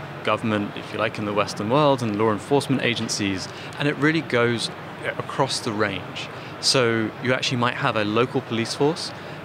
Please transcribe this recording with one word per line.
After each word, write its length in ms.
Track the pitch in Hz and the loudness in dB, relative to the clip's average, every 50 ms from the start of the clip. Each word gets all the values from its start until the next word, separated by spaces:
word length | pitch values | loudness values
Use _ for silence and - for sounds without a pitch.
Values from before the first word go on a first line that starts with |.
| - - - - - | -8 -12 -12 -6 0
government, 480 | - 107 104 - 113 107 104 101 101 - | 0 0 2 2 2 0 0 0 -2 -6
if 180 | - - - - | -8 -10 -6 -4
you 60 | 104 | -2
like, 200 | 104 113 - - | -2 -2 -2 -2
in 80 | 107 | -4
the 60 | 104 104 | -2 0
Western 340 | 104 101 92 - - 104 104 | 0 0 0 -2 -4 -2 2
world 340 | 123 147 156 143 139 123 123 | 4 4 6 6 4 4 2
and 140 | 113 104 | 0 0
law 160 | 101 110 113 107 | 2 2 2 2
enforcement 500 | 101 - - 143 143 131 - 139 123 - | 0 0 2 2 2 4 2 0 2 2
agencies, 640 | 123 117 104 113 117 - - 107 98 98 95 - - - - - - - - | 0 0 0 -2 -4 -2 0 0 0 0 -2 -4 -8 -10 -12 -12 -10 -6 -2
and 80 | - | -2
it 100 | 143 147 120 | 0 0 2
really 240 | 135 151 156 165 147 | 2 2 2 2 0
goes 480 | - - 120 120 120 120 113 - - - - - - - - - 123 113 - | 2 2 4 4 4 2 0 -2 -4 -6 -8 -12 -12 -12 -8 -6 -6 -4 -6
across 420 | - - - - 139 131 - - | -6 -4 0 0 0 2 0 -2
the 100 | - 127 | -2 -2
range. 580 | 107 104 107 101 98 92 90 - - - - - - - - - - - | 0 0 0 0 0 -4 -8 -8 -10 -10 -10 -10 -10 -12 -12 -12 -8 -4
So 500 | - - - 135 123 117 113 113 110 107 - - - | 0 2 4 4 4 4 4 2 0 0 -2 -2 0
you 120 | 123 127 | 0 2
actually 240 | 131 127 - 135 120 | 2 0 0 0 2
might 160 | 120 120 120 | 2 0 0
have 200 | - 143 135 113 | 0 0 0 2
a 100 | 110 107 | 2 2
local 360 | 104 107 113 123 131 - 135 | 2 4 2 2 2 2 -2
police 340 | 123 - 120 113 117 113 - | -2 0 0 0 0 0 0
force 360 | - 143 147 170 - - - - - - - - - | 2 2 2 2 0 -4 -8 -10 -10 -12 -12 -12 -12